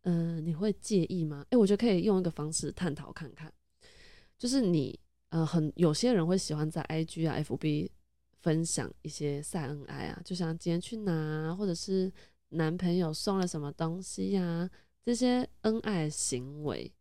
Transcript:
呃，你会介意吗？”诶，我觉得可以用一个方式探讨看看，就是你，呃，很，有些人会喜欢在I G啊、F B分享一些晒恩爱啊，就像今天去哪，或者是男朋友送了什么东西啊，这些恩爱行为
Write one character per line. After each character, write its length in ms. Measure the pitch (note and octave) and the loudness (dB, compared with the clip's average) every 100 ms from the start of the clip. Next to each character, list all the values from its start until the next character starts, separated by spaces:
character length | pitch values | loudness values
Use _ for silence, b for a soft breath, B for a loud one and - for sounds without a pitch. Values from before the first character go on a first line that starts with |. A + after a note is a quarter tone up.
呃， 360 | F#3 E3+ E3 E3 | 0 0 0 -2
你 160 | D#3+ D#3+ | -4 0
会 160 | G#3+ G3 | -2 -2
介 240 | - G3+ D#3+ | 0 2 2
意 160 | F3+ D#3 | 0 -2
吗？” 200 | C#3+ - | -4 2
诶， 60 | B3 | 6
我 100 | G3 | 6
觉 80 | G3+ | 6
得 20 | |
可 140 | A#3 | 4
以 120 | F3+ | 4
用 140 | F#3 F#3+ | 4 4
一 60 | |
个 80 | E3+ | 2
方 180 | - D3+ | -2 -4
式 180 | E3 D#3+ | -4 -4
探 240 | - F3+ D3+ | -2 -4 -4
讨 160 | - | -10
看 180 | - C#3+ - | -14 -14 -14
看， 160 | D#3 _ _ _ B B B B B _ | -18 _ _ _ B B B B B _
就 100 | A#3+ | 0
是 140 | C4+ | 2
你， 360 | G#3 E3 C3 - _ _ _ | 4 4 0 -6 _ _ _
呃， 180 | E3 D#3+ | 0 2
很， 240 | E3+ D#3 - | 2 0 4
有 180 | E3 | 4
些 200 | D3+ B3 | 6 4
人 120 | A3+ D#3+ | 4 4
会 120 | F#3+ | 2
喜 160 | - | 0
欢 180 | D3+ D#3 | -2 -2
在 100 | D#3+ | -2
I 200 | - D#3+ | -4 -2
G 240 | D#3+ E3 D#3+ | -2 0 0
啊、 60 | |
F 240 | - D3+ - | 0 -2 -2
B 340 | D#3 D3 F3+ - _ _ _ _ | 0 0 -4 -8 _ _ _ _
分 280 | F3 D#3+ E3 | 0 2 0
享 240 | - G#2+ - | -4 -6 -8
一 80 | D#3 | -12
些 320 | - D3 C#3+ | -6 -4 -4
晒 260 | D3 E3+ C#3 | -6 -6 -6
恩 160 | D3 - | -8 -10
爱 180 | C#3 F2 | -8 -8
啊， 160 | - | -10
就 100 | E3+ | -8
像 240 | F3+ E3 E3 | -4 -2 -2
今 140 | F3 | 0
天 80 | E3+ | -2
去 160 | - A3+ | -2 -4
哪， 580 | G3+ E3 D#3 D#3 D#3+ | 0 0 0 -4 -4
或 120 | F3+ G3+ | -2 -2
者 100 | E3+ | -2
是 340 | - F#3+ F#3 b b b _ | 0 0 0 b b b _
男 240 | D#3+ D#3 F3+ | -2 0 0
朋 180 | F3+ F3 | 2 2
友 180 | E3 | 0
送 240 | D#3 - F#3+ | -2 0 0
了 80 | F3+ | 0
什 140 | D#3+ | -2
么 100 | C#3+ | -6
东 280 | D3 E3 F3 | -4 -4 -4
西 360 | F#3 - F#3+ G3 | -8 -6 0 0
啊， 320 | F3 E3+ F3+ b b _ | 0 -2 -4 b b _
这 100 | - | -2
些 340 | A#3+ B3 B3 B3+ - | 2 4 4 0 -2
恩 180 | G#3+ A3 | 0 0
爱 280 | - F#3 D3+ | 0 0 0
行 540 | - - B2+ B2+ D3 | -2 -4 -4 -6 -6
为 280 | D3 D#2 B1 _ | -4 -4 -8 _